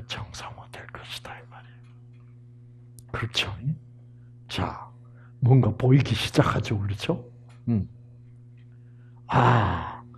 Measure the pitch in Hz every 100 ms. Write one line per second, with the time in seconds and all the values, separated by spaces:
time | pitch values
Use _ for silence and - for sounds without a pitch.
0 | - - 101 - - - - - - -
1 | - - - - - - - - - -
2 | - - - - - - - - - -
3 | - - 110 - 98 101 131 156 - -
4 | - - - - - - 82 - - -
5 | - - - - 123 135 104 - 127 135
6 | - 107 - - - - - 107 101 95
7 | - - - - - - - 110 - -
8 | - - - - - - - - - -
9 | - - - 135 123 120 92 85 - -
10 | -